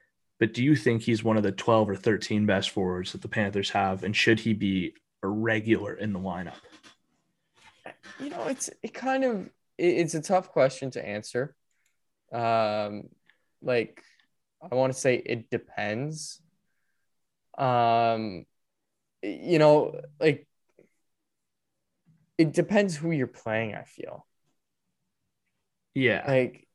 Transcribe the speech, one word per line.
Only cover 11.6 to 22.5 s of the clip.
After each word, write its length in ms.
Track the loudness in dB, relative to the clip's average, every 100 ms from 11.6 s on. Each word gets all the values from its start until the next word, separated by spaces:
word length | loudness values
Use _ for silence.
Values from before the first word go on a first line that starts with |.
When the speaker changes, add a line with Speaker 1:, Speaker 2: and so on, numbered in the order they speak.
| _ _ _ _ _ _ _
Speaker 2:
Um, 760 | -4 0 2 0 -2 -4 -8 -14 _ _ _ _ _
like, 400 | -2 0 -2 -8 -20 _ _ _ _ _ -4
I 40 | 0
wanna 180 | 0
say 220 | 2 2 2
it 340 | 0 -6 -4
depends. 920 | -6 -6 -6 -4 -4 -6 -8 -14 -18 _ _ _ _ _ _ _ _ _ _ _ -4
Um, 880 | 0 2 4 4 2 0 -4 -8 -14 _ _ _ _ _ _ _
y-, 160 | -10 -6
you 180 | 2 6
know, 400 | 8 6 4 -4 -14 0
like, 280 | 0 0 -4 _ _ _ _ _ _ _ _ _ _ _ _ _ _ _ _ _ _ 0
it 160 | 2